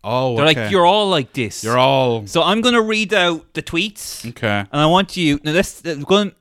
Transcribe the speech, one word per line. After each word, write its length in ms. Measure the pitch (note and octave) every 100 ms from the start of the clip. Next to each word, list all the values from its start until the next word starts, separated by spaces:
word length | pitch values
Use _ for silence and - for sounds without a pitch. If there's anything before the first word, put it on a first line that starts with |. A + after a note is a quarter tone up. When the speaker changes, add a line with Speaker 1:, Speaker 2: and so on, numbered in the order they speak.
Speaker 1:
Oh, 320 | G2 B2 C3 A2+
Speaker 2:
They're 80 |
like, 120 | D3 C#3+
Speaker 1:
okay. 140 | G#2+
Speaker 2:
"You're 160 | F#3 F3
all 220 | G#3 G3+
like 240 | E3+ C3
this." 320 | - A2 -
Speaker 1:
You're 140 | A2 B2
all 480 | C3 C3+ B2+ A#2 G#2
Speaker 2:
So 140 | E3
I'm 180 | E3 G#3+
gonna 200 | A#3 A#3+
read 300 | A3 A3 G#3
out 420 | G#3+ F3 E3 -
the 80 | -
tweets. 680 | - E3+ G#3 - - - A#2
Speaker 1:
Okay. 180 | A#2+ A2 G#2
Speaker 2:
And 200 | G2+ C#3+
I 60 | D#3
want 300 | F3+ G3 F3+
you, 240 | D#3+ C#3+
now 80 | D3+
let's, 340 | D#3+ F#3+ -
uh, 120 | E3+ D3
we're 60 |
going 280 | C#3+ F#3+ G3+ -